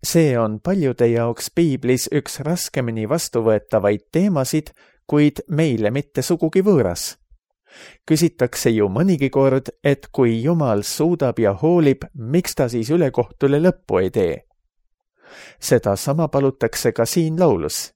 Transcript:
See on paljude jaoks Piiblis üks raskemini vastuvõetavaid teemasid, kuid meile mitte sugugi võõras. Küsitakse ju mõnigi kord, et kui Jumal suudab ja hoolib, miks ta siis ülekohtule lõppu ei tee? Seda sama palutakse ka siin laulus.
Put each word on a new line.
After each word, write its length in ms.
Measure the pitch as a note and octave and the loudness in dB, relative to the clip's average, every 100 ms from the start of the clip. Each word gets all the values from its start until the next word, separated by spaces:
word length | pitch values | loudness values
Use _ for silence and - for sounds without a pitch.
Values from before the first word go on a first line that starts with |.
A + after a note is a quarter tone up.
See 340 | - E3+ D#3 A#2+ | 0 2 2 2
on 220 | A2 G#2+ | -2 -4
paljude 460 | - G3 C#3 B2 A#2+ | -4 -2 -2 2 2
jaoks 440 | A#2 A#2 A#2 - | 2 -2 -4 -6
Piiblis 560 | - E3+ C3 B2+ B2+ - | 0 0 0 0 -2 0
üks 260 | D3 - - | -4 -4 -10
raskemini 640 | C#3+ F3 - - A#2+ A2+ G#2+ | -6 -6 -6 -6 -4 -4 -4
vastuvõetavaid 960 | E3 - A#2+ A2+ G#2+ - A2 G2+ G#2 _ | -4 -2 -2 2 0 0 0 0 -2 _
teemasid, 580 | D#3 G3+ D#3+ C3 D#3 D3+ _ _ _ - | -2 0 0 -2 -4 -6 _ _ _ -2
kuid 320 | D3 D3 - - | 2 2 0 -2
meile 420 | D3+ D#3+ A#2 G#2 | 2 2 2 0
mitte 320 | B2+ C#3+ - | -2 -4 -6
sugugi 380 | B2+ F3 D#3+ F#3 | -2 -2 0 2
võõras. 540 | F#3+ F3 G2 F2 - - _ _ _ _ _ - - _ | 4 4 2 -2 -8 -14 _ _ _ _ _ -20 -20 _
Küsitakse 680 | - D#3 E3 _ B2 - C3 | -2 0 0 _ -4 0 0
ju 180 | A2 G2+ | 2 2
mõnigi 380 | F#2+ F#3+ E3 C3+ | 2 0 2 0
kord, 420 | C#3 C3+ C3 C3 - | 2 2 2 -2 -4
et 220 | C#3+ C#3 - | -2 -2 -4
kui 300 | - B2 A2+ | 0 0 2
Jumal 420 | C3 E3+ C#3 G#2 | 0 0 0 0
suudab 540 | G#2 - D#3 E3+ C3 A2+ | -4 -2 0 0 -2 0
ja 180 | G#2+ G2 | 0 0
hoolib, 480 | D#3 F3 D3+ C3+ - | 2 4 4 0 -4
miks 400 | - A2+ D#3+ - | -14 -2 -2 -2
ta 140 | - B2+ | -4 -2
siis 220 | A#2+ A2+ | -2 -2
ülekohtule 760 | E3+ C#3+ - A#2+ - C#3 C#3+ | 0 0 0 -4 0 0 2
lõppu 380 | F3 - - F#2+ | 2 -2 -2 -2
ei 60 | F#2 | 0
tee? 260 | A#2 F2+ D2 _ _ _ _ _ _ _ _ _ - - _ | 0 -2 -2 _ _ _ _ _ _ _ _ _ -20 -20 _
Seda 360 | - B2 G#2 G2+ | 0 0 2 -4
sama 320 | - D3 D#3 | -2 -2 0
palutakse 640 | C#3 C#3 - A#2 - B2 | 0 0 0 -6 -2 -2
ka 140 | - A2+ | 0 -2
siin 340 | - D#3+ D#3+ | 0 -2 0
laulus. 480 | F3 G2 D2+ - - | 2 2 -2 -8 -12